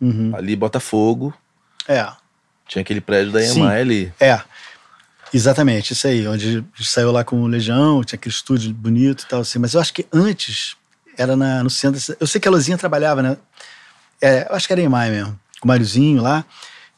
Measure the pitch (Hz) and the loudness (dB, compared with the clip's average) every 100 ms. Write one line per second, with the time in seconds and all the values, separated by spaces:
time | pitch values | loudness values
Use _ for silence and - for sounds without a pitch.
0 | 123 110 110 101 95 104 107 127 - 107 | -2 0 -2 -4 -4 -2 -2 -4 -2 2
1 | 110 120 139 - _ _ _ - - 135 | 2 0 -4 -10 _ _ _ -12 -2 -2
2 | 107 - _ _ _ _ - 95 92 104 | -2 -10 _ _ _ _ -10 -8 -6 -6
3 | 98 101 101 110 113 123 127 107 127 107 | 0 0 2 0 0 2 2 2 0 0
4 | 90 - 135 113 - - - - _ _ | -2 2 2 2 -2 -20 -20 -20 _ _
5 | _ _ - 127 123 135 139 107 - 120 | _ _ -4 0 2 4 2 2 -2 -4
6 | 139 117 104 110 110 113 160 - 113 123 | 0 0 -2 -2 -2 -4 -6 -10 -4 0
7 | 120 120 117 120 117 120 110 123 151 143 | 2 0 0 -2 0 -2 0 2 2 2
8 | 113 113 117 - - 127 110 110 113 117 | -2 -8 -10 -8 -2 -2 -2 -4 0 2
9 | 135 135 - 123 117 120 120 156 160 - | 2 0 -4 -6 -4 -4 -2 0 0 -4
10 | - 160 208 185 - 110 - - _ _ | -2 2 2 0 -8 -8 -10 -14 _ _
11 | _ - 127 131 135 131 123 - 139 139 | _ -4 0 0 0 0 -2 -2 -2 -2
12 | - 151 156 214 196 180 131 180 180 147 | -6 -4 -2 0 2 2 2 -2 -2 0
13 | 151 139 131 139 _ _ - - - _ | 0 2 0 -2 _ _ -20 -20 -20 _
14 | _ _ 135 131 - 190 - 180 156 123 | _ _ 4 4 0 -4 -2 0 2 2
15 | 117 104 101 101 _ - 123 127 107 113 | 0 -2 -6 -12 _ -4 2 2 2 2
16 | 151 135 120 151 - - - - - | 4 4 2 0 -4 -14 -20 -20 -20